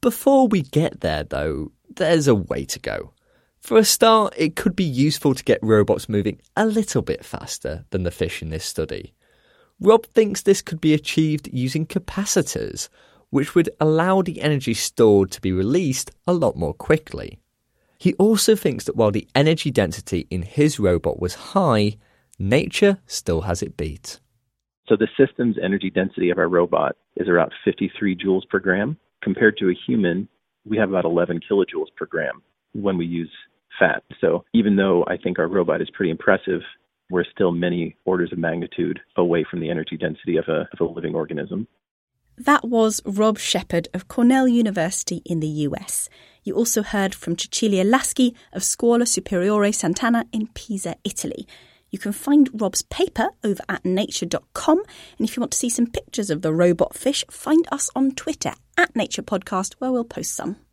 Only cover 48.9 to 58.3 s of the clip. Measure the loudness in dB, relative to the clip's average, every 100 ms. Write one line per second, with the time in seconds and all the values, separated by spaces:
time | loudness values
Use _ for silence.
48.9 | 2 2 -2 -2 -2 0 2 0 0 -2
49.9 | 0 0 0 -2 -6 -6 -10 -10 -8 -8
50.9 | -8 -10 -8 -10 -10 -14 -20 _ _ _
51.9 | -10 -8 -6 2 4 4 2 -4 -4 -8
52.9 | -4 -4 0 -4 -2 -4 -4 -4 -6 -2
53.9 | -2 -2 -4 -6 -6 _ -6 2 2 0
54.9 | -14 -20 _ -4 -4 -4 -2 -4 0 -2
55.9 | -2 -10 -8 -4 -2 -2 2 4 4 0
56.9 | 0 -4 -2 -6 -10 2 2 2 -4 -4
57.9 | -2 -2 -2 -8